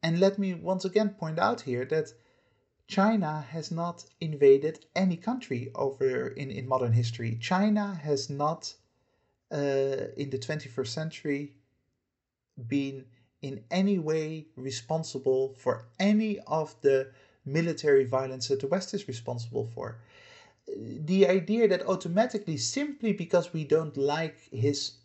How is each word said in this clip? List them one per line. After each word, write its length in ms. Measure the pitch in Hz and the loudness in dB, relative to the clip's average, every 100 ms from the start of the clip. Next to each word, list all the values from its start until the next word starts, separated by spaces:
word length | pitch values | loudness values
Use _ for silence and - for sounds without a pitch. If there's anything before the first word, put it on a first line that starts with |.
And 180 | 165 170 | 0 4
let 200 | 190 202 | 4 4
me 140 | 196 | -4
once 320 | 170 165 185 185 | -4 -4 -2 0
again 240 | 196 214 | 2 2
point 300 | 202 160 160 | -2 -6 0
out 220 | 196 233 | 2 0
here 240 | - 123 131 | -2 -4 0
that 280 | 156 151 - _ _ _ _ _ _ _ | -2 -2 -10 _ _ _ _ _ _ _
China 580 | - 202 226 160 156 123 | 4 4 4 0 -4 -6
has 200 | 160 151 | -10 -8
not 340 | 165 170 170 - _ | -4 -6 -6 -18 _
invaded 640 | 165 147 139 139 151 160 _ - | -8 6 8 8 6 -4 _ 0
any 220 | 190 170 | 2 2
country 540 | - 247 - 123 110 - | -2 -4 -4 -4 -4 -4
over 540 | 139 135 135 127 123 | -4 0 0 0 -4
in, 220 | - 135 | -6 -8
in 160 | - 117 | -8 -2
modern 260 | 131 120 | 0 2
history. 440 | 113 117 - 117 117 | 2 2 -4 -6 -4
China 520 | - 185 208 208 202 180 | -2 2 2 2 0 -6
has 260 | 147 143 - | -2 -2 -2
not, 440 | 143 147 165 - - _ _ _ _ _ _ _ | -2 -2 -2 -10 -16 _ _ _ _ _ _ _
uh, 560 | 139 143 139 135 135 - - | -4 0 2 0 -2 -6 -6
in 120 | 139 | -6
the 100 | 131 | -6
twenty-first 540 | 117 156 - - 120 | -6 -8 -6 -6 -6
century 600 | - 160 - 151 143 143 - _ _ _ _ _ _ _ _ _ - 120 | -4 -6 -6 -4 -4 -4 -14 _ _ _ _ _ _ _ _ _ -14 -4
been 380 | 139 139 135 135 _ _ _ | -2 -2 -8 -16 _ _ _
in 200 | 139 135 - | -10 -10 -4
any 300 | 175 196 196 | 0 2 2
way 480 | 156 160 156 160 151 - | 0 -2 -2 -8 -12 -10
responsible 1000 | 131 117 - 160 160 - 135 131 135 - | -8 -8 -4 -4 -4 -4 2 2 0 -2
for 280 | 127 120 - _ | -2 -2 -4 _
any 400 | 196 214 220 202 - | 4 4 2 -4 -2
of 280 | 160 151 - | -2 -2 2
the 300 | 139 135 135 - _ _ 135 | 4 4 2 -12 _ _ -4
military 600 | 151 170 143 151 139 127 | 0 0 0 4 6 6
violence 420 | 131 131 131 117 | 0 -2 -6 -2
that 140 | 147 | -2
the 60 | 139 | 0
West 260 | 185 190 | -2 -2
is 140 | 202 - | -8 -6
responsible 600 | 117 - 120 - 120 113 - | -10 -8 -8 -6 -6 -6 -8
for. 240 | 113 117 - - - - - _ - | -12 -12 -20 -20 -20 -20 -20 _ -14
The 640 | - - - 151 190 180 | -12 -10 -10 0 4 6
idea 400 | 185 165 220 220 | 4 2 2 4
that 180 | 180 - | 2 0
automatically, 720 | 190 170 180 247 214 - 156 | -2 0 0 0 -2 -6 -4
simply 540 | 117 - 294 285 226 | -4 -4 -4 -4 -2
because 420 | 196 170 175 170 | -2 2 0 2
we 120 | 165 147 | -6 2
don't 320 | 156 156 139 | 0 0 -2
like 400 | 139 151 160 - - | 0 0 -4 -8 -14
his 440 | 117 135 143 - - | -2 0 0 -6 -12